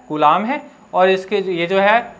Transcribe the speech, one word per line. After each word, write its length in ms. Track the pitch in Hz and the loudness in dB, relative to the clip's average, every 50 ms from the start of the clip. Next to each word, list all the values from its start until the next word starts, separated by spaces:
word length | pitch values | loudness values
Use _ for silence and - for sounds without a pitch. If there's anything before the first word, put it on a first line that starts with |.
| - | -12
कूलाम 380 | - 156 151 151 147 165 185 214 | -10 -2 2 2 2 2 2 0
है। 160 | 233 285 294 - - - _ _ _ - | -4 -6 -8 -10 -14 -20 _ _ _ 0
और 160 | 180 185 190 | 2 2 2
इसके 320 | 190 190 - - 214 202 | 2 0 -2 -4 -4 -4
जो, 100 | 190 190 | -4 -4
ये 140 | 180 170 170 | -4 -4 -4
जो 120 | 170 190 190 | -2 0 2
है 360 | 196 202 220 240 240 - - - | 2 2 2 0 -2 -6 -12 -14